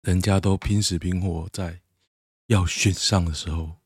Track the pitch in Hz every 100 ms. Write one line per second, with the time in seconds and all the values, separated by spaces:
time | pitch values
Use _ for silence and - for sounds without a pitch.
0 | - 90 98 98 98 95 - 104 104 87
1 | 90 90 95 82 82 - 87 85 _ _
2 | _ _ _ _ - 104 85 - 101 87
3 | - 98 85 76 - 80 80 82